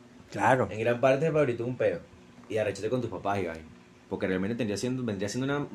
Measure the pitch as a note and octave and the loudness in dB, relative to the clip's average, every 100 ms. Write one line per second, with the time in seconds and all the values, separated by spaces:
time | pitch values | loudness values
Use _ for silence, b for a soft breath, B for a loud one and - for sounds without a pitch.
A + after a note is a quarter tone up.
0 | - - - - G#2+ C3 G2 G#2+ A2+ A#2+ | -20 -20 -12 0 4 4 2 0 0 4
1 | C3+ C3+ D#3+ D3+ C#3 A#2 A#2+ B2 G#2+ E2+ | 4 4 2 2 2 0 -4 0 0 0
2 | - - - - - G#2+ G#2 F#2 G#2 B2+ | -6 -20 -20 -20 -6 -2 0 -2 -2 -2
3 | A2 F2+ G2 G2+ E2+ E2 D#2+ - - - | -2 -4 -2 -2 -2 -6 -12 -20 -20 -20
4 | - F#2+ G2 F#2 F#2+ A#2+ A2 G2+ B2 C3 | -8 -2 0 0 0 -2 -2 -2 -2 -2
5 | A#2+ G2 G2+ B2 C3+ D3 C3+ | -2 -2 -4 -2 -2 -2 -4